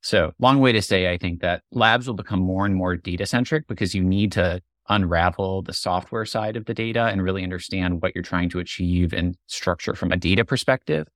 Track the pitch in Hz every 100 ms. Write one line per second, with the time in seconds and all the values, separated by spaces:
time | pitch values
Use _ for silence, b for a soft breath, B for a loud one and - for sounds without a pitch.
0 | - 104 80 - 123 139 131 110 98 98
1 | 90 87 90 87 90 90 _ 123 110 117
2 | 123 104 101 98 92 92 101 95 90 87
3 | - 90 98 123 123 156 156 92 98 98
4 | 92 95 104 98 90 90 _ _ - 104
5 | 92 85 87 87 95 95 - 82 - 90
6 | - 117 110 113 107 113 110 117 113 113
7 | 113 98 92 95 92 90 - 95 90 87
8 | - - 87 90 90 90 87 - 90 90
9 | 87 82 87 85 _ - - 87 - -
10 | 90 90 82 98 117 131 - 131 - 151
11 | 156